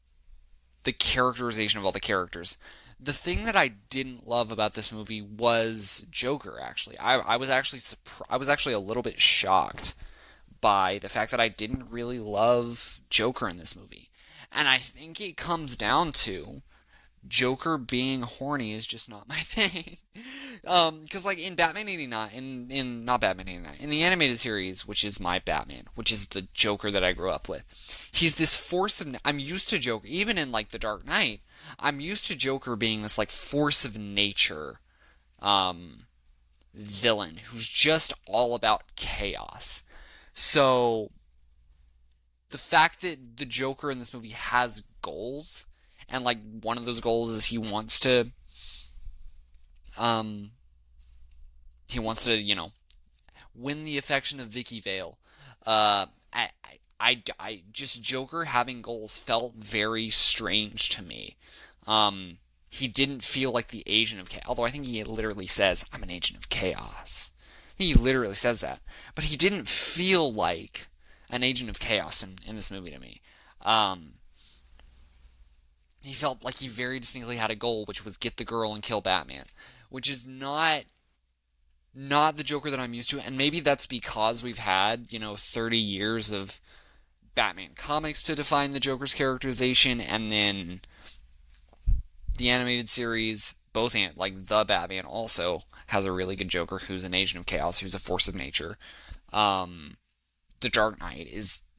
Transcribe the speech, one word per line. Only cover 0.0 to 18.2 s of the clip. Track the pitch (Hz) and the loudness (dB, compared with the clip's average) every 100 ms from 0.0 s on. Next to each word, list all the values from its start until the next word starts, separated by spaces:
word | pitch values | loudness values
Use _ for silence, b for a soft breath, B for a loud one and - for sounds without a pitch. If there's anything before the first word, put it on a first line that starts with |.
| _ _ - - _ - _ _ | _ _ -20 -20 _ -20 _ _
the | - | -2
characterization | - - 127 127 120 123 110 107 107 | 0 2 4 2 2 -2 0 0 2
of | 95 | 0
all | |
the | 95 | 0
characters. | - 98 87 87 87 - B B B - | 0 0 0 -6 -8 -10 B B B -10
The | 143 | -8
thing | 139 175 190 226 | -6 -2 -2 2
that | 196 | 4
I | 139 101 - | 4 0 -6
didn't | 131 135 123 117 | -4 -4 -8 -2
love | 120 110 | 0 0
about | 107 107 113 | 0 0 0
this | 107 | -6
movie | 107 107 110 | -6 -8 -10
was | 101 107 117 117 113 110 101 - - | -10 0 4 4 2 -2 -2 -2 -4
Joker, | - 123 147 95 58 | -4 -2 -2 -6 -12
actually. | 62 - - - | -10 -8 -10 0
I, | 117 127 | 4 4
I | - 120 | 4 2
was | 135 | 4
actually | 131 135 135 | 2 2 -4
surpri-, | - - - - - | -8 -10 -14 -16 -4
I | 127 | 0
was | 135 | 2
actually | 143 143 | 2 2
a | 110 | 0
little | 95 117 | 0 -2
bit | 113 - | -2 4
shocked | - - 98 95 55 - - b b b b b b - | 6 6 6 6 4 -2 -6 b b b b b b 2
by | 110 101 92 101 | 4 6 4 0
the | 101 | -4
fact | 117 113 | -2 0
that | 123 | 2
I | 117 | 0
didn't | 95 107 131 117 | 0 -4 -6 -6
really | 120 120 123 | -8 -6 -6
love | 104 101 117 123 120 120 - - - | -2 4 6 6 2 -4 -6 -8 0
Joker | - 117 127 107 | 2 2 0 -4
in | 87 | -4
this | 82 - | -6 -8
movie. | - - - B B B B | -12 -20 -20 B B B B
And | - 147 | 0 2
I | 131 | 2
think | 127 123 156 160 | 0 -14 -14 -10
it | 202 156 | -8 -6
comes | 165 170 147 117 | -2 -2 -4 -2
down | 107 139 170 | 2 2 2
to | 135 117 92 104 139 - b b b b _ - | 0 -2 -4 -10 -14 -18 b b b b _ 0
Joker | - 127 135 165 156 | 2 4 2 -2 -2
being | 117 123 131 135 | -2 0 0 -2